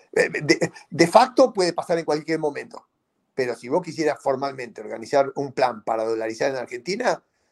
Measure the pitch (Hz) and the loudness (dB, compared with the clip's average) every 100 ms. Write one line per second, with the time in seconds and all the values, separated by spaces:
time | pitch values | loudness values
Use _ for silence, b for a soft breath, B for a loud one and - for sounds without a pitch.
0 | b - - - 147 156 165 B B 143 | b -2 0 -2 0 2 0 B B 2
1 | 170 220 254 - 254 196 175 165 165 170 | 6 8 6 6 4 4 0 -2 -2 -2
2 | 160 151 156 160 151 131 120 - _ _ | 0 -2 -2 -2 -2 -6 -12 -18 _ _
3 | _ _ _ - 123 117 120 170 165 143 | _ _ _ -4 -4 -4 -2 -2 -2 -2
4 | 151 139 143 135 139 135 120 113 107 113 | -2 0 -2 -2 -4 -6 -12 -12 -12 -12
5 | 113 143 135 143 139 135 127 110 - 113 | 0 2 2 -2 -6 0 0 0 -4 -2
6 | 113 110 113 113 139 131 117 123 170 214 | -2 -2 -4 -4 -4 -4 -8 -10 -6 -2
7 | 240 160 _ _ _ | -2 -2 _ _ _